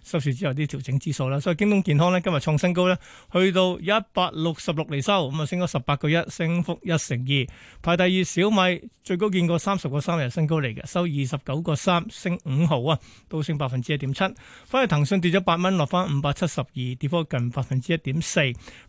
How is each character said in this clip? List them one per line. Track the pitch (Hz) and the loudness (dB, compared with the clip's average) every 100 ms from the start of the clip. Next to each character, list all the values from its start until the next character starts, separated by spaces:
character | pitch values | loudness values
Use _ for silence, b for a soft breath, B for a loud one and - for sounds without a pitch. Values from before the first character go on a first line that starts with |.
收 | - 170 | -4 -2
市 | 139 | -2
之 | 123 165 | -2 -2
後 | |
啲 | 139 147 | -2 -4
調 | 139 | -4
整 | 131 143 | -4 -2
指 | 156 | -2
數 | 139 131 | -2 -2
啦， | 139 | -2
所 | 185 | -2
以 | 151 | 0
京 | 208 | 2
東 | 202 | 2
健 | 175 147 | 4 4
康 | 175 | 4
呢， | 180 | 2
今 | 185 | 2
日 | 185 | 0
創 | 165 151 | 0 2
新 | 180 | 2
高 | 175 180 | 2 2
呢， | 180 B B B | 2 B B B
去 | 180 190 | 2 4
到 | 185 185 175 | 4 2 0
一 | 170 220 - | 0 -2 0
百 | - 180 | -2 0
六 | 156 165 156 | 0 -4 -2
十 | - | -4
六 | 156 | -2
嚟 | 156 143 | -2 -2
收， | 165 202 135 | 2 2 2
噉 | 156 | -2
啊， | 147 | -2
升 | 180 | -2
咗 | 180 | -2
十 | - | -2
八 | 135 143 | -2 0
個 | 151 | 2
一， | 170 - | 0 0
升 | - 165 170 | -4 -2 0
幅 | 170 170 | -2 -4
一 | 180 160 | -2 -2
成 | - 123 | -2 -4
二。 | 127 139 - B B B | 0 0 0 B B B
排 | 170 175 | 0 4
第 | |
二， | 180 185 | 4 2
小 | 175 175 202 | 0 2 2
米 | 208 180 175 - _ | 4 2 0 -8 _
最 | - 180 | -4 -2
高 | 214 | 0
見 | 180 170 | 2 2
過 | 170 | 0
三 | 196 196 | 0 -2
十 | 143 | -2
個 | 143 | -4
三 | 175 170 | -2 -2
日 | 123 | -2
新 | 170 151 | 0 0
高 | 160 | 0
嚟 | 131 | -2
嘅， | 110 - | -6 -6
收 | 175 | -2
二 | 175 | -2
十 | 143 131 143 | -2 -2 -4
九 | - 143 | -4 -4
個 | 170 | -2
三， | 147 190 175 - | 0 2 2 0
升 | - - - | -6 -6 -4
五 | 165 135 165 | -2 2 2
毫 | 135 | 2
啊， | 139 151 B B - | 0 -2 B B -8
都 | 156 | -6
升 | 151 147 | -4 -2
百 | 131 | -2
分 | 127 | -4
之 | 123 | -4
一 | 147 | -4
點 | 135 | -2
七。 | 135 190 - B B B | -2 -2 -4 B B B
反 | 262 | 0
而 | 247 | 2
騰 | 147 | 2
訊 | 143 190 | 2 2
跌 | 170 | 2
咗 | 190 | 2
八 | 180 170 | 2 2
蚊， | 185 190 | 2 2
落 | 143 | 2
返 | 180 185 | 0 0
五 | 143 | -2
百 | 143 | -2
七 | - 170 | -2 -2
十 | - | -4
二， | - - 123 123 | -6 -6 -6 -4
跌 | 139 | -2
幅 | 170 | -2
近 | 156 127 120 | 0 -2 -2
百 | 135 | -2
分 | 123 131 | -2 -2
之 | - | 0
一 | 165 | -2
點 | 135 151 | -2 -4
四。 | - 180 135 117 B B | 0 0 0 -2 B B